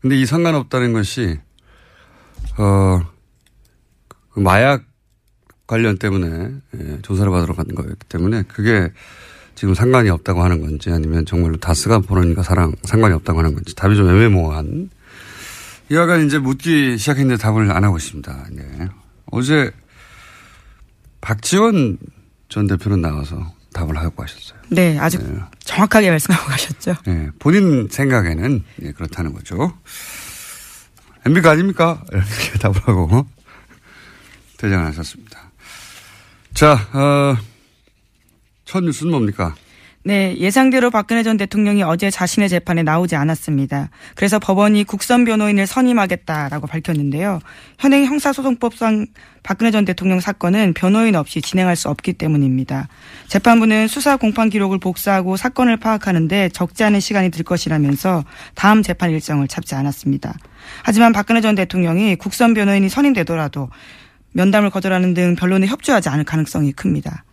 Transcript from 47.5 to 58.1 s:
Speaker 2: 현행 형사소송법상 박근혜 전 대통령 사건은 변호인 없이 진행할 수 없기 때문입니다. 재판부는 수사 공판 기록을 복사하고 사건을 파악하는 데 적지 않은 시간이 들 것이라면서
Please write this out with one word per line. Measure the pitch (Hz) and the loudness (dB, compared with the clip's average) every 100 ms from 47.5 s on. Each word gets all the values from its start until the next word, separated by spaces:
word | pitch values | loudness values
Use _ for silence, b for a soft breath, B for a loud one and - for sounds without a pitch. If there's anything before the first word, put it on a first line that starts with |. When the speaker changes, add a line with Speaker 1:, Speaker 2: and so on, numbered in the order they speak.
| B B _ | B B _
Speaker 2:
현행 | 277 277 269 | 2 4 4
형사소송법상 | 294 285 277 269 240 240 - 226 214 214 b b b | 0 -2 -2 -2 -2 -4 -2 -2 0 -4 b b b
박근혜 | - 196 226 | -8 0 2
전 | 214 | 2
대통령 | 190 180 185 185 | 0 0 0 0
사건은 | 180 202 180 202 202 | -2 -2 0 2 2
변호인 | 160 185 208 226 180 | 2 2 2 2 2
없이 | 143 160 | -2 -6
진행할 | - 185 185 175 | -4 0 0 0
수 | 147 | -2
없기 | 147 - | -4 -6
때문입니다. | - 156 151 139 131 131 135 - B B B B | -4 0 2 2 0 -2 -6 -8 B B B B
재판부는 | 196 240 233 220 214 220 | 0 4 4 4 2 0
수사 | 285 294 269 | 0 0 2
공판 | 220 214 220 | 0 0 0
기록을 | 208 196 190 | 0 0 -2
복사하고 | 185 175 - 190 180 190 | -4 -4 0 0 0 -2
사건을 | 254 262 247 226 | -4 0 2 2
파악하는 | 226 214 202 175 160 | 0 -2 0 0 2
데 | 196 185 | 0 0
적지 | - 180 - 214 | -2 -6 0 2
않은 | 202 | 2
시간이 | - 202 185 | 0 0 0
들 | 156 | -2
것이라면서 | - 175 - 156 143 143 190 | -4 -2 0 0 2 0 0